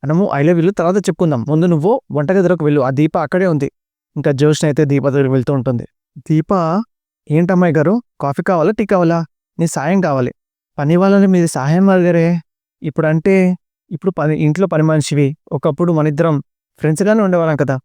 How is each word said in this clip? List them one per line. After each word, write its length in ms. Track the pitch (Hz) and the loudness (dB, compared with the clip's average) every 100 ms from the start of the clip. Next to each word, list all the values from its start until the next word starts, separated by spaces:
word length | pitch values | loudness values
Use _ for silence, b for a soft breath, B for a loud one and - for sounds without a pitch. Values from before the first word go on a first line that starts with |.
మనము 220 | 139 165 202 | -2 0 0
I 120 | 139 | 0
love 160 | 151 170 | 2 2
you 120 | 165 | 0
తర్వాత 280 | 208 170 196 | 0 -2 0
చెప్పుకుందాం. 420 | 190 170 175 135 113 | -2 -2 -2 -2 0
ముందు 180 | 156 175 | 0 2
నువ్వు 260 | 165 160 247 _ | 0 0 -2 _
వంటగదిలోకి 540 | 139 143 190 175 175 | -6 0 0 2 0
వెళ్ళు, 160 | 151 147 | 0 0
ఆ 100 | 127 | 0
దీప 240 | 131 156 185 | 0 0 0
అక్కడే 280 | 151 180 190 | -2 -2 0
ఉంది." 220 | 151 139 _ _ _ _ - | -2 -4 _ _ _ _ -6
ఇంకా 140 | 147 | -2
జ్యోత్స్న 320 | 139 151 151 156 | 2 2 2 0
అయితే 160 | 143 | 0
దీప 200 | 147 139 | 0 0
దగ్గరికి 280 | 139 139 135 | 0 0 0
వెళ్తూ 200 | 131 123 | 0 0
ఉంటుంది. 300 | 139 127 120 - _ _ - | -2 -2 -4 -6 _ _ -20
"దీప, 360 | - 156 156 196 160 180 226 _ _ _ _ | -2 -2 0 -2 0 -2 -4 _ _ _ _
ఏంటమ్మాయి 440 | 151 175 180 180 | 0 2 2 2
గారు, 200 | 156 147 226 - _ | 2 0 -2 -4 _
కాఫీ 220 | 139 143 | -6 -4
కావాలా, 300 | 175 180 156 | -2 0 0
టీ 120 | 220 208 | -2 0
కావాలా? 320 | 190 170 170 160 _ _ - | 0 2 0 -4 _ _ -6
నీ 80 | 165 | -4
సాయం 340 | - 139 190 | -2 -2 0
కావాలి." 320 | 170 135 123 - _ _ _ - | 0 -2 -4 -6 _ _ _ -6
"పని 160 | 143 175 | 0 2
వాళ్ళని 320 | 196 202 196 | 2 4 4
మీరు 180 | 180 170 | 2 0
సహాయం 420 | 151 135 170 196 | -2 -2 2 2
అడిగారే. 360 | 190 175 170 165 175 - _ _ _ | 2 2 2 0 -2 -6 _ _ _
ఇప్పుడంటే 520 | 160 - 156 160 202 190 185 180 _ _ _ | -8 -4 -2 0 2 2 2 0 _ _ _
ఇప్పుడు 220 | 170 - | -6 -6
పని, 220 | 180 151 151 | -2 -2 0
ఇంట్లో 280 | 151 151 190 | 0 0 0
పని 160 | 160 | 0
మనిషివి. 460 | 156 156 143 143 139 151 _ | 2 0 0 0 -2 -4 _
ఒకప్పుడు 380 | 160 175 143 175 | -4 -4 -2 0
మనిద్దరం 440 | 160 151 147 165 147 - _ _ _ | 0 0 0 -2 -2 -6 _ _ _
ఫ్రెండ్స్గానే 420 | 151 156 196 220 | -4 0 0 0
ఉండేవాళ్ళం 340 | 196 180 165 147 | 2 0 0 -2
కదా. 200 | 135 131 | -2 -4